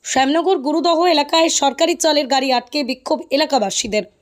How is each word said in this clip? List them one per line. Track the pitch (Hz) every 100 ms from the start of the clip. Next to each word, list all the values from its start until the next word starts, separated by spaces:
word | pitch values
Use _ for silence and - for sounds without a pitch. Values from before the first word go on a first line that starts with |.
| -
শ্যামনগর | 262 269 311 359 370
গুরুদহ | 262 311 330 320 359
এলাকায় | 311 285 320 330
সরকারি | - 277 277 330 349
চালের | 320 294 269
গাড়ি | 269 269
আটকে | 247 247 294
বিক্ষোভ | 254 254 - 302 -
এলাকাবাসীদের। | 277 311 262 196 - 226 208 - _